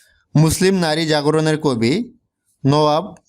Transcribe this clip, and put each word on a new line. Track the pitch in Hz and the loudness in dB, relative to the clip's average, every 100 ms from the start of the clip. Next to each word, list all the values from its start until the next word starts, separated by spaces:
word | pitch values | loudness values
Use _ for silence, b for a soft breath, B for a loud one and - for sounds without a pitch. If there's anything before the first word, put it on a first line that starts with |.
| b b b 147 | b b b 0
মুসলিম | 156 - 185 190 | 2 2 0 0
নারী | 165 156 160 | 0 -2 -2
জাগরণের | 151 143 156 156 156 | 0 0 0 0 0
কবি | 156 127 113 185 247 - _ _ _ _ 135 | -2 0 0 -2 -6 -14 _ _ _ _ 0
নওয়াব | 147 151 151 202 - | 2 2 0 -4 -12